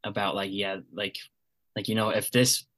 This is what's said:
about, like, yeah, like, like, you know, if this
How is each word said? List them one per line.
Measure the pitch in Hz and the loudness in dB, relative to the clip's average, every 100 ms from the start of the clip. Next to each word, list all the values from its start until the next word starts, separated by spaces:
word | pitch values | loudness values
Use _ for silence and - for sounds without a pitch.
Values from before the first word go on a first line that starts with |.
about, | 107 104 98 | -4 -2 0
like, | 98 98 | 0 -4
yeah, | 98 98 98 - | -2 -4 -4 -8
like, | 82 101 - - _ _ _ _ - | -6 -6 -8 -18 _ _ _ _ -6
like, | 101 | -2
you | |
know, | 110 110 | 0 2
if | 107 101 | 2 2
this | 123 127 - - | 4 4 2 -4